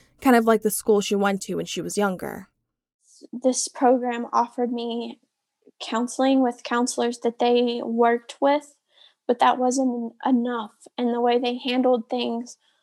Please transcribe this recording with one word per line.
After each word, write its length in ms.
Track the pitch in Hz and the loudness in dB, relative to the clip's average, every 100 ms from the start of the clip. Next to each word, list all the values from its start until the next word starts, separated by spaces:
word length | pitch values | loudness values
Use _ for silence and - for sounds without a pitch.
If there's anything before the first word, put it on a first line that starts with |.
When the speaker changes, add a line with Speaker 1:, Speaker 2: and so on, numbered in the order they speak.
| _ _ | _ _
Speaker 1:
kind 140 | 269 240 | 4 4
of 100 | 226 | 6
like 160 | 220 | 2
the 80 | 214 | 2
school 320 | - - 208 | -2 2 2
she 120 | 202 | 2
went 280 | 202 202 196 | 0 0 -2
to 140 | - 175 | -6 -8
when 100 | 170 | -8
she 160 | - | -8
was 160 | 170 202 | -6 -2
younger. 500 | 202 185 - - 190 _ _ _ _ _ _ _ - | -2 -2 -8 -12 -16 _ _ _ _ _ _ _ -16
Speaker 2:
This 360 | 240 254 247 - | -2 -2 0 -4
program 580 | - 247 254 247 233 240 | 0 2 4 0 -6 -2
offered 400 | 233 240 - 247 | -2 -2 -2 -4
me 480 | 240 233 233 233 - _ _ _ _ _ - | -4 -6 -6 -8 -14 _ _ _ _ _ -16
counseling 600 | - 233 240 - 269 269 | -6 -4 -4 0 2 4
with 200 | 254 240 | 2 -2
counselors 540 | - 240 247 - 240 240 | -4 -2 -2 -2 -2 -2
that 180 | 233 233 | -4 0
they 440 | 240 240 240 240 | 2 4 2 -2
worked 520 | - 226 233 233 - - | -4 2 2 2 -2 -2
with, 340 | 277 294 294 _ _ _ _ _ - | 2 2 -2 _ _ _ _ _ -4
but 120 | 240 | 2
that 180 | 254 247 | 2 2
wasn't 560 | 254 254 262 240 233 - | 0 0 -2 -2 -6 -6
enough, 480 | - 254 240 240 214 _ - - | 0 0 0 -4 -8 _ -18 -4
and 160 | 247 | -2
the 80 | 240 | 0
way 180 | 240 240 | 2 2
they 200 | 247 247 | 0 -4
handled 500 | 269 254 262 247 226 | -4 0 2 2 0
things 480 | 254 240 233 247 - _ _ | -6 -4 -6 -10 -16 _ _